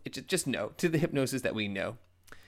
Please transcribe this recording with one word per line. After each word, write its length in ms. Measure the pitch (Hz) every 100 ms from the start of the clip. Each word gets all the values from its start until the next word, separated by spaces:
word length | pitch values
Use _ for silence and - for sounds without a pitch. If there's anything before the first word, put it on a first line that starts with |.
It 100 | 135
ju-, 80 | -
just 260 | - 180 147
know, 240 | 95 107 -
to 100 | 175
the 100 | 160
Hipgnosis 440 | 170 143 131 135
that 120 | -
we 140 | 110 104
know. 300 | 98 90 123 - _ - -